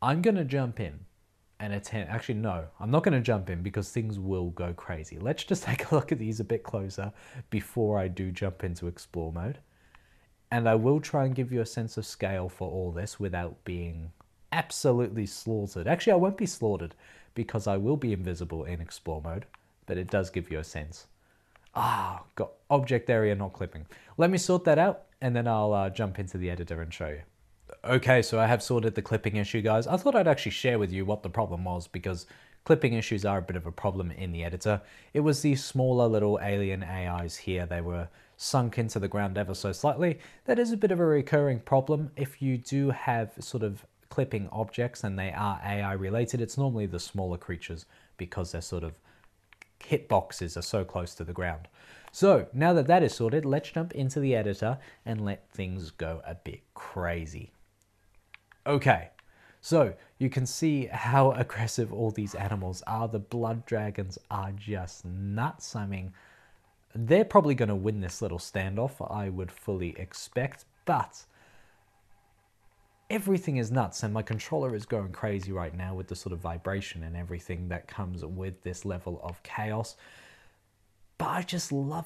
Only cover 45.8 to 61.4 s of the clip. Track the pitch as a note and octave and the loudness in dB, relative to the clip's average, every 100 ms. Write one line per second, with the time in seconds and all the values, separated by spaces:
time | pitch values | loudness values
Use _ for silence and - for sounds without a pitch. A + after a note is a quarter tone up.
45.8 | G2 G2 F#2+ A2+ A#2+ A#2+ A2+ - C#3 A2+ | -2 -2 0 0 0 0 -2 0 0 0
46.8 | G2+ F2 - G2 F#2 F2 - F2 - E2 | -2 -4 -6 -4 -4 -4 -6 -8 -8 -12
47.8 | - - _ - F2+ - F2 E2+ - F2 | -14 -20 _ -12 -8 -6 -6 -6 -6 -6
48.8 | D#2+ D#2+ _ _ _ _ _ - - - | -6 -10 _ _ _ _ _ -20 -20 -14
49.8 | - D3 - G2+ - - F2 E2+ - G#2+ | -2 -2 2 2 2 -8 -8 -6 -4 -2
50.8 | F2+ F#2+ F2 - E2+ F2 F2+ D#2+ E2+ - | -2 -4 -6 -8 -8 -4 -4 -4 -10 -20
51.8 | - - - - G3 D3+ - C3 E3 F3 | -20 -20 -12 4 8 8 4 2 4 6
52.8 | C3+ F3+ C3+ - A2+ C#3+ C#3 C#3+ - E3 | 8 6 6 2 0 2 2 0 -2 -6
53.8 | E3+ - C3 D3 C3+ A#2 G#2 F#2+ A2 C3+ | -4 -2 -2 0 2 2 2 0 -2 -2
54.8 | - - A#2 A2+ G#2 G2 - - F#2 F#2 | -8 -14 -6 -4 -2 -4 -8 -8 -6 -6
55.8 | D#2+ - D#2+ D#2+ - E2+ D#2 - _ - | -8 -6 -6 -6 -8 -12 -12 -14 _ -16
56.8 | - F#2+ F2 E2+ D#2+ - - _ _ _ | -10 -4 -2 -2 -4 -10 -14 _ _ _
57.8 | _ _ _ _ _ - _ _ - C#3+ | _ _ _ _ _ -20 _ _ 0 4
58.8 | C#3 F#2 E2+ _ - - - _ - E3 | 6 4 2 _ -20 -20 -20 _ 2 4
59.8 | A#2 F2+ - - C3 C3+ B2+ - D#3+ C#3+ | 4 2 -12 -2 0 0 -2 0 2 2
60.8 | B2 - A#2+ C3+ C3+ B2 | -2 -4 4 6 8 6